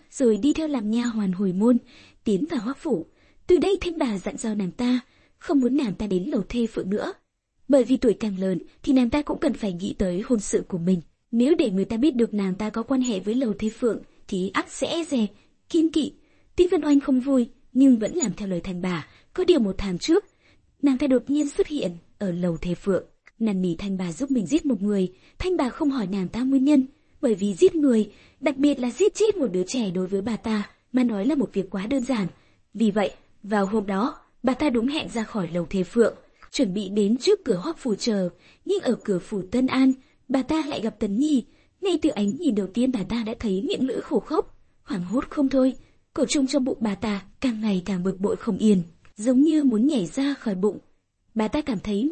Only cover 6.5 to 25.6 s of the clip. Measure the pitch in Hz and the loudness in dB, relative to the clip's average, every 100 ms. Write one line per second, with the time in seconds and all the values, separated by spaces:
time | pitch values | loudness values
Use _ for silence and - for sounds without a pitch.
6.5 | 240 226 - 185 208 349 - _ _ _ | -2 -2 -4 -4 -4 -4 -10 _ _ _
7.5 | _ - 277 226 254 247 185 220 185 190 | _ 2 4 4 2 2 0 -2 -2 -2
8.5 | 185 - _ - 262 233 294 294 294 277 | -2 -6 _ 2 4 4 0 -2 -2 -2
9.5 | 220 208 175 196 - 185 180 226 233 - | -2 -4 -4 -6 -2 -2 -2 -2 -2 0
10.5 | 190 - 175 175 180 - _ - 233 254 | -4 -2 -2 0 0 -2 _ -4 2 4
11.5 | 339 247 185 190 226 311 254 220 208 190 | 4 2 0 -2 0 0 2 0 0 -2
12.5 | 185 214 226 233 269 247 190 202 247 311 | -4 -6 -6 -2 0 0 -2 -2 -2 -2
13.5 | - 214 - 233 185 - _ - 180 190 | -2 -4 -2 -2 -2 -8 _ -8 -4 -2
14.5 | 285 - - - 330 320 262 208 - _ | -4 -6 -6 -4 -4 -2 -2 -2 -6 _
15.5 | _ - 330 320 320 254 - _ _ _ | _ -2 2 2 2 -2 -6 _ _ _
16.5 | - 359 359 302 285 - 254 269 262 233 | 0 2 2 4 4 4 0 2 2 0
17.5 | - _ 247 269 233 208 349 208 175 196 | -6 _ 4 6 6 2 -2 -2 -2 -4
18.5 | 170 196 180 185 165 - - _ - 359 | -4 -6 -6 -4 -4 -8 -18 _ -2 4
19.5 | 320 202 190 196 175 - 415 - _ _ | 4 2 -2 -4 -4 0 0 0 _ _
20.5 | _ _ - 285 254 285 254 240 294 285 | _ _ -2 0 2 2 2 2 -2 -2
21.5 | - 381 294 190 170 _ - 196 175 180 | -2 -2 -2 -6 -8 _ -6 -4 -2 -2
22.5 | 165 180 170 196 180 - _ - - 220 | -2 -4 -4 0 -2 -2 _ -14 -4 -2
23.5 | 190 180 165 196 190 180 160 277 254 170 | 0 -2 -2 -4 -4 -4 -4 -2 -2 0
24.5 | 320 285 202 208 196 185 - _ - 370 | 0 0 0 0 0 0 -4 _ -6 -2
25.5 | 339 | 0